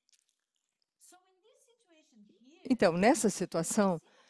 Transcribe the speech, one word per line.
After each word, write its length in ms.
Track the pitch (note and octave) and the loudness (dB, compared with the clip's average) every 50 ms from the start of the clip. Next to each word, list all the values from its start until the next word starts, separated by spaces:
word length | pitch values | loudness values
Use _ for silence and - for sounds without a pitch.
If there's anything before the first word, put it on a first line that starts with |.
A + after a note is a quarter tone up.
| _ _ _ _ _ _ _ _ _ _ _ _ _ _ _ _ _ _ _ _ - - E4+ F#4 F#4 F#4 F#4+ F#4 F#4+ A4+ C5+ C5 C5 B4+ A#4 A#4+ A#4 F4+ E4 D#4 D4 _ _ G#3+ G#3 - _ _ _ C4 D#4+ F#4+ - B3+ | _ _ _ _ _ _ _ _ _ _ _ _ _ _ _ _ _ _ _ _ -20 -20 -20 -20 _ _ _ _ _ _ _ _ _ _ _ _ _ _ _ _ _ _ _ -20 -20 -20 _ _ _ -20 -20 -20 -6 -6
Então, 260 | B3+ - A3 F3+ D#3+ | -2 0 0 0 0
nessa 340 | F3 G3 A#3 E4 - - G3+ | 2 2 2 2 4 2 -2
situação, 720 | - - F3+ - - E3 E3 - - A3+ G3+ F#3+ F3 D#3 - _ _ _ _ _ | -2 -2 -6 -6 -4 -6 -4 -2 0 0 0 0 0 -2 -6 _ _ _ _ _